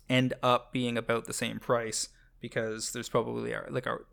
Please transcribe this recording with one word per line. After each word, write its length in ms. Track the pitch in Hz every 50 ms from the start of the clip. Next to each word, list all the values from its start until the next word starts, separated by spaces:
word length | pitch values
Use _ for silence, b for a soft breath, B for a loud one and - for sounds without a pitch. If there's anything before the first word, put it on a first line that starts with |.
| _ -
end 240 | 131 127 131 127 - -
up 300 | - 127 123 120 - -
being 240 | - 131 123 120 117
about 300 | 113 113 - 117 113 -
the 80 | - 113
same 240 | - 120 113 110 110
price 500 | - - 127 117 117 110 104 - - b b b b b b _
because 520 | - - - 131 113 110 110 113 110 -
there's 180 | - 123 113 -
probably 420 | - 123 113 117 117 117 113 117
a, 120 | 117 104 - -
like, 160 | 135 131 -
a, 140 | 117 117 - - -